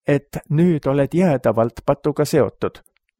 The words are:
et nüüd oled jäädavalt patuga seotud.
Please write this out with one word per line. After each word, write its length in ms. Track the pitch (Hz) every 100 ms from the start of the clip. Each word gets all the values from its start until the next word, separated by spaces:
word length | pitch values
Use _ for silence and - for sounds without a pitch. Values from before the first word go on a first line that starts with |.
| -
et 320 | 143 - - -
nüüd 360 | 151 175 151 139
oled 280 | 143 135
jäädavalt 680 | 165 185 131 120 110 117 - -
patuga 380 | 143 151 143
seotud. 580 | 147 156 110 - 98 - _ _ _